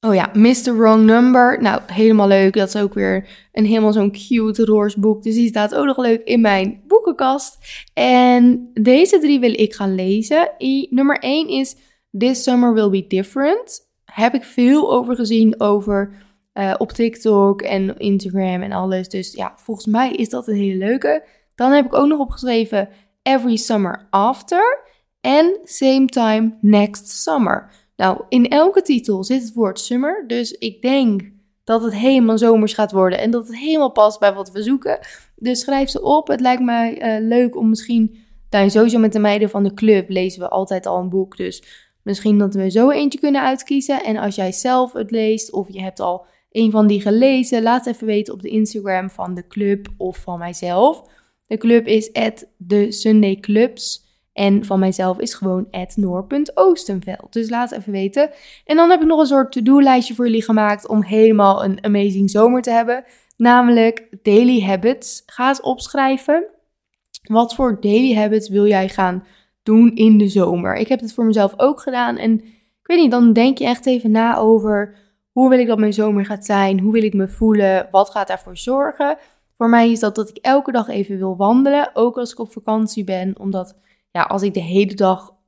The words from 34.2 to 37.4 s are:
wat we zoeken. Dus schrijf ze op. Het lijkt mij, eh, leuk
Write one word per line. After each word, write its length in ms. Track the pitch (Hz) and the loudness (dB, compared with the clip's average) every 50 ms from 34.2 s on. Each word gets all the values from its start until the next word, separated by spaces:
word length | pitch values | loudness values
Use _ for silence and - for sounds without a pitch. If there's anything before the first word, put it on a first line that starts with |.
| 214 202 196 | 0 0 0
wat 180 | 196 196 190 | -2 -12 -12
we 100 | 185 196 | -10 -8
zoeken. 380 | 214 226 269 262 - - - - - - - - _ _ _ | -4 -2 -2 -2 -2 -6 -6 -6 -8 -18 -20 -20 _ _ _
Dus 240 | _ 220 247 247 240 | _ -6 -4 -4 -4
schrijf 300 | - - 277 269 277 269 | -4 -4 -2 -2 -2 -4
ze 120 | - - | -4 -6
op. 260 | - - 285 302 302 - | -2 0 0 0 0 -2
Het 120 | 285 240 | -4 -2
lijkt 220 | 254 254 254 247 | 0 -2 0 0
mij, 360 | 254 240 240 233 226 233 226 - | -2 -2 -2 -2 -2 -4 -6 -6
eh, 300 | - 226 220 214 220 226 | -4 -4 -4 -2 -2 0
leuk 280 | 233 240 | 2 2